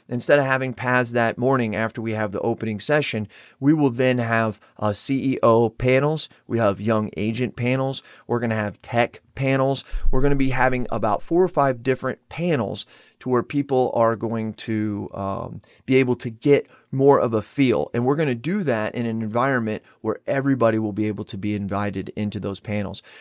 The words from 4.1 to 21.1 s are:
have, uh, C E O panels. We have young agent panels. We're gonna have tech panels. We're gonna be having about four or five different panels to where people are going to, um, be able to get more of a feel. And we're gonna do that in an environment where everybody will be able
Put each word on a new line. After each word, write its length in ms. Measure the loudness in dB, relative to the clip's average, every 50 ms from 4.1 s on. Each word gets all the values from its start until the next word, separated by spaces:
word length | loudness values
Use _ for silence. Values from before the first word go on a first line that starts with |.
| 2 2
have, 420 | 0 0 0 0 0 0 -2 -6 _ _ _ -4
uh, 140 | -2 -2 -2
C 400 | -2 -2 -2 -2 0 0 0 0
E 60 | 2 4
O 260 | 4 6 6 4 2
panels. 580 | 0 0 0 2 4 4 2 2 0 -2 -6 -10 _ _ _ -4
We 100 | -2 0
have 240 | 2 2 0 0
young 300 | 0 0 0 0 0 -2 -4
agent 400 | -4 -4 -4 -2 -2 -4 -6 -4
panels. 460 | -4 -2 -2 -2 -2 -2 -4 -6 -8 -12 -18 -20 -16 _
We're 140 | -4 -4 -2
gonna 160 | -2 -2 -2
have 260 | -2 -4 -4 -6 -10
tech 400 | -10 -4 0 0 0 0 -2 -8 _ _ -8
panels. 480 | -4 -2 0 2 2 2 0 -2 -4 -6 -6 -4 0 2 4
We're 120 | 4 6
gonna 140 | 6 4 4
be 140 | 4 2 2
having 380 | 2 2 2 2 2 0 -2 -2
about 320 | -2 -2 0 0 -2 -2
four 220 | -2 0 2 2 2
or 40 | 2
five 360 | 2 0 0 0 0 -2 -2
different 440 | -2 -2 -2 -2 -6 -8 -8 _ -14
panels 580 | -10 -6 -2 0 0 0 -2 -2 -6 -8 -12 -14 -20 -20 _ _ _ _
to 100 | -4 -2
where 140 | 0 0 0
people 480 | 0 -2 -4 -2 0 2 2 2 2 2
are 220 | 2 2 2 2
going 380 | 0 -4 -4 -4 -4 -4 -6 -8
to, 520 | -8 -6 -4 -2 -2 -2 -2 -4 -6 -8 -8 -8
um, 480 | -8 -6 -6 -6 -6 -8 -10 -12 -14 -16 _ _ _ _
be 120 | 2 4 4
able 180 | 4 4 0
to 160 | -2 -4 -8
get 360 | -8 -2 2 4 4 4 4 _ _ _ _ _
more 280 | -2 4 6 6 6 6
of 140 | 4 2 0
a 80 | -2
feel. 480 | -4 -4 -2 0 2 2 2 2 0 -2 -2
And 120 | -2 0
we're 120 | 0 0 0
gonna 180 | 0 -2 -2
do 280 | -4 -4 -4 -4 -2 0
that 300 | 0 -2 -2 -2 -4 -4
in 100 | -4 -4
an 160 | -4 -4 -4
environment 640 | -4 -4 -2 0 0 0 0 0 0 -2 -4 -6 -8 _ _ _
where 180 | -4 -4 -4 -4 _ -4
everybody 500 | -2 0 2 2 2 4 4 4 4 2
will 140 | 0 -2
be 140 | -2 -2 -2
able 180 | -2